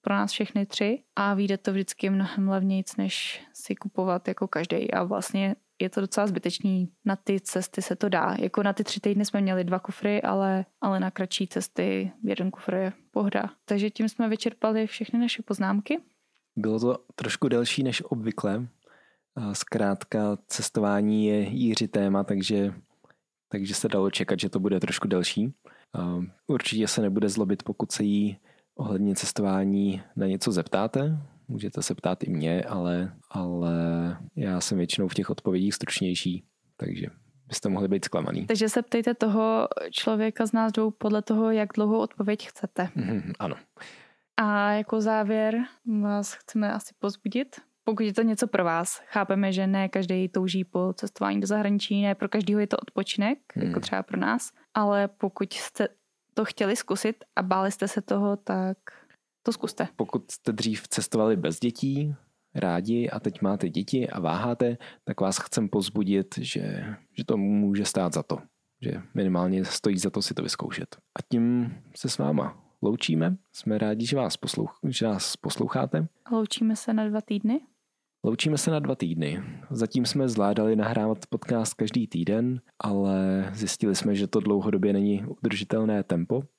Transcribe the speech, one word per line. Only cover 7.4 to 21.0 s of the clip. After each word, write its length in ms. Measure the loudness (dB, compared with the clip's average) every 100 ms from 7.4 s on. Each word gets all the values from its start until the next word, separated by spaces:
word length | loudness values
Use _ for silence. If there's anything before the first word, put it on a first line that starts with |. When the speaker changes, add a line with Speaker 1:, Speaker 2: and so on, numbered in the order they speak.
Speaker 1:
cesty 420 | 0 -4 -4 -6
se 140 | -4 0
to 120 | 2
dá. 280 | 2 2 0
Jako 240 | -2 0
na 100 | 0
ty 120 | 0
tři 160 | -4 -2
týdny 240 | 0 2
jsme 160 | 2 0
měli 240 | 2 0
dva 140 | 0 -2
kufry, 440 | -4 -4 0 0
ale, 420 | 2 2 2 2 -2 _
ale 200 | 0 2
na 100 | 0
kratší 360 | -2 -4 -2 -2
cesty 640 | -2 -4 -2 0 0 -2 -4
jeden 260 | -2 0 -2
kufr 240 | -4 -4
je 180 | -2 -2 -4 _
pohoda. 400 | 0 0 0 -4 -8
Takže 260 | -2 0 0
tím 180 | 0 -2
jsme 200 | 0 0
vyčerpali 580 | 0 -2 0 0 2 -2
všechny 320 | -4 -4 0
naše 240 | 0 -2
poznámky. 560 | -4 -2 0 0 0 -4 -4 _ _ _ _ -4
Speaker 2:
Bylo 220 | 0 2
to 180 | 0 0 _
trošku 340 | -8 -6 0 2
delší 340 | 2 2 0
než 200 | 0 -2 -4
obvykle. 580 | -2 -2 -2 -2 -2 -4 _ _ -20 _ _ _ -8
A 180 | -6
zkrátka 840 | -6 -4 0 0 0 -2 0 0 -2 _
cestování 800 | -6 -2 0 2 4